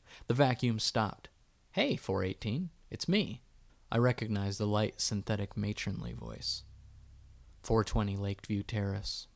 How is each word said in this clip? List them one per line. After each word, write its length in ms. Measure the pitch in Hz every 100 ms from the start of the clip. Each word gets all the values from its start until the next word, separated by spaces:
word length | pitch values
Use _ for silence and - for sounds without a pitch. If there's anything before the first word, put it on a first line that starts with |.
| - - -
The 80 |
vacuum 460 | 123 139 123 123 110
stopped. 480 | - 123 107 - - _ _ _ _
"Hey, 240 | - 277 185
four 280 | - 95
eighteen, 460 | 95 95 110 123 180 - -
it's 180 | - -
me." 340 | 196 - 135 - - - - -
I 80 | 120
recognized 600 | 123 123 110 104 98 101
the 80 | 104
light, 340 | 104 107 -
synthetic, 560 | - 104 - 104 101 -
matronly 560 | 101 104 - - -
voice. 520 | 57 57 55 - - - - - - - - - - - -
Four 220 | - 110
twenty 320 | 107 - 101 98
Lakeview 460 | 98 98 - 104
Terrace, 640 | 101 110 101 98 - - -